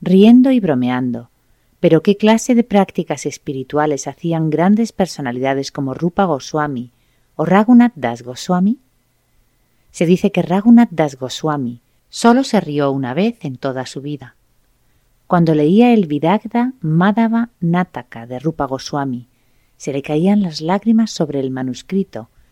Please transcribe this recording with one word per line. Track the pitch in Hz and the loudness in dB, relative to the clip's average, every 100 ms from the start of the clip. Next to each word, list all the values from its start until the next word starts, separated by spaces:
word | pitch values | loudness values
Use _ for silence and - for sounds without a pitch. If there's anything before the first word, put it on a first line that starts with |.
riendo | 170 190 214 247 262 | 2 6 8 8 6
y | 254 | 2
bromeando, | 190 127 123 127 127 117 120 _ _ _ _ - | 0 0 0 -2 -4 -6 -12 _ _ _ _ -2
pero | 175 160 | 2 2
¿qué | 208 202 | 2 0
clase | 214 226 - | 2 2 2
de | 233 - | 0 2
prácticas | 202 185 - 160 143 147 | 2 0 -4 -6 -6 -8
espirituales | - - 135 131 147 151 139 - | -10 -10 -8 -4 -2 -2 -2 -8
hacían | 135 170 160 160 | -8 -4 -2 -2
grandes | 151 180 214 226 | 0 2 2 0
personalidades | - 185 - 135 123 135 135 135 | -2 -4 -4 -8 -4 -2 -2 -4
como | - 135 | -6 -6
Rupa | 131 175 - 190 | -4 -4 -2 -2
Goswami | 139 - 156 151 127 123 _ _ _ _ - | -2 -4 -4 -4 -6 -12 _ _ _ _ -6
o | 160 | 0
Raghunath | 190 220 240 240 160 | 2 6 6 4 0
Das | 123 117 | -8 -6
Goswami? | 123 127 - 180 196 269 _ _ _ _ _ _ _ _ _ _ _ | -12 -14 -4 0 0 -2 _ _ _ _ _ _ _ _ _ _ _
Se | - 165 | -4 2
dice | 180 202 | 2 2
que | - | -2
Raghunath | 160 185 214 233 233 | -2 0 6 6 6
Das | 160 151 135 | 0 -4 -4
Goswami | 131 - 160 147 123 120 _ _ _ | -12 -6 -6 -4 -6 -10 _ _ _
solo | - 233 247 | 0 2 2
se | 269 208 | 2 -2
rió | 151 147 139 | -2 -2 -2
una | 139 127 | -2 -4
vez | 139 220 233 151 | -2 -4 -4 -12
en | 127 | -8
toda | 139 131 123 | -8 -6 -10
su | 147 | -12
vida. | 143 147 123 _ _ _ _ _ _ _ _ _ - | -12 -12 -14 _ _ _ _ _ _ _ _ _ -2
Cuando | 180 165 151 | 0 2 2
leía | 151 202 247 | 4 4 4
el | 226 165 | 4 0
Vidagdha | 147 160 214 214 240 247 254 | -2 0 -2 -2 -4 -4 -4
Madhava | 160 160 190 214 226 226 233 - | -2 2 2 2 0 0 -4 -6
Nataka | 170 175 180 - - 113 120 | -2 -2 -2 -8 -14 -18 -12
de | 127 | -6
Rupa | 151 156 135 | -6 -4 -6
Goswami, | 131 - 147 139 123 120 _ _ _ _ _ | -6 -8 -6 -6 -8 -12 _ _ _ _ _
se | - | -8
le | 139 | -8
caían | 139 151 185 208 | -4 -2 2 0
las | 185 151 | -2 -6
lágrimas | 156 202 220 226 220 | -4 -4 0 0 0
sobre | - 151 139 | -4 -4 -4
el | 131 | -4
manuscrito | 131 131 123 - 190 196 110 117 _ _ | -6 -8 -10 -6 -6 -6 -10 -16 _ _